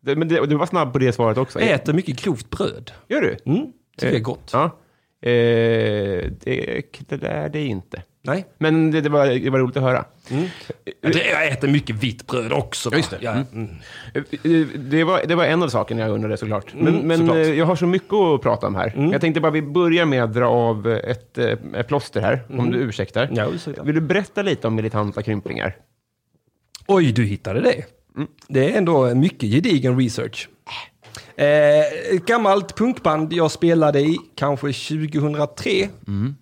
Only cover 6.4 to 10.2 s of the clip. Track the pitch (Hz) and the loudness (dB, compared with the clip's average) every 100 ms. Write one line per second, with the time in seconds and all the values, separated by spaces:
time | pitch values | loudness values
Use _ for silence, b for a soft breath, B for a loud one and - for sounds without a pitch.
6.4 | - 127 - 60 - - 139 143 143 151 | -4 -4 -4 -6 -8 -16 -12 -8 -6 -6
7.4 | 151 151 143 98 - - - _ - 160 | -6 -6 -4 -6 -8 -16 -16 _ -6 -6
8.4 | 190 _ 156 160 160 156 147 147 139 127 | -6 _ 2 4 4 2 2 2 4 2
9.4 | 135 135 127 131 131 127 - _ | 2 2 2 0 0 0 -2 _